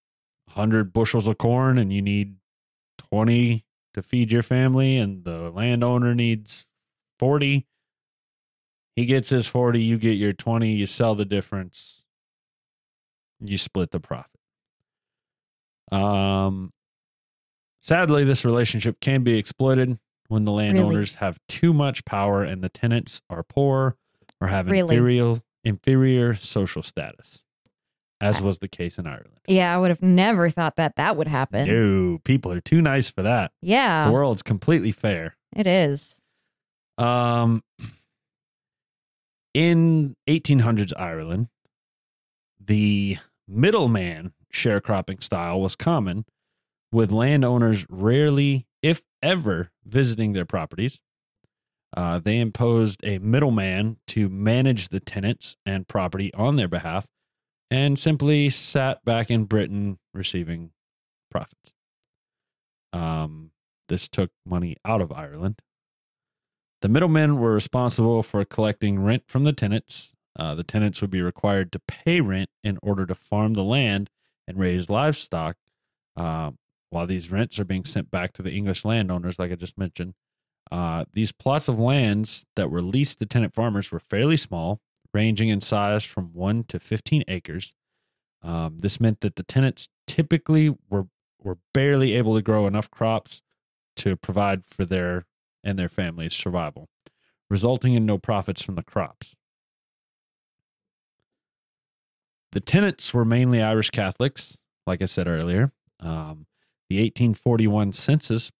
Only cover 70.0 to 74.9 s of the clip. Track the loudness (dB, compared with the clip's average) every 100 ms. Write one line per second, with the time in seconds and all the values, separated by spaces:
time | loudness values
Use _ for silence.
70 | -14 _ _ -10 -8 -8 -4 0 0 0
71 | -4 -2 -2 -2 0 0 -2 -6 -12 -6
72 | -2 0 0 -2 -6 _ -6 -4 -2 -2
73 | -2 -6 _ 0 0 0 0 0 0 -2
74 | -6 _ _ _ -12 -4 -2 -2 -2